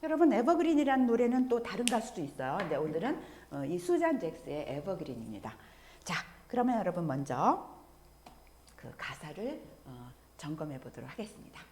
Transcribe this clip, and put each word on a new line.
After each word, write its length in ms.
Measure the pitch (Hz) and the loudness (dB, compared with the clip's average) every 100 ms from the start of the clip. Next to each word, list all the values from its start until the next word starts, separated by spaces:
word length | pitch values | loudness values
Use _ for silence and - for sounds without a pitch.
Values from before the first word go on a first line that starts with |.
여러분, 300 | 320 311 330 | 0 6 6
에버그린이라는 720 | 214 240 330 330 302 277 262 247 | 6 4 4 6 6 6 6 6
노래는 420 | 233 240 254 254 | 6 4 4 4
또 140 | 240 | 2
다른 220 | 233 196 240 | 0 0 2
가수도 340 | 226 - - | 2 -2 -6
있어요. 380 | 143 - 131 156 | -6 -4 -4 -2
근데 180 | 180 151 | 0 0
오늘은, 440 | 156 156 214 359 - - - | 0 0 0 -2 -6 -18 -12
어, 120 | 139 | -8
이 140 | 139 349 | -4 -4
수잔 400 | - 349 330 277 | 0 2 4 0
잭스의 460 | 165 160 - 147 143 | -2 -8 -8 -6 -4
에버그린입니다. 840 | 135 147 180 151 120 113 107 107 - - - - - | -6 -6 -6 -6 -8 -10 -10 -10 -12 -20 -20 -20 -18
자, 120 | - 165 - - - | -8 -8 -8 -16 -6
그러면 320 | 240 247 233 | 0 2 2
여러분 280 | 180 175 165 | 0 -2 -2
먼저 680 | 131 139 127 185 359 - - - - - - - - - - - - | -2 -2 2 2 2 -2 -18 -20 -20 -20 -20 -20 -20 -20 -20 -20 -18
그 160 | 123 - | -18 -12
가사를, 640 | - - 160 151 226 302 - - - | -12 -12 -14 -8 -8 -8 -14 -20 -20
어, 240 | 123 123 - - - | -18 -18 -20 -20 -16
점검해 420 | 147 156 156 135 | -10 -8 -6 -8
보도록 300 | 127 - 123 | -12 -14 -14
하겠습니다. 500 | - 214 - - - - | -10 -12 -12 -20 -20 -20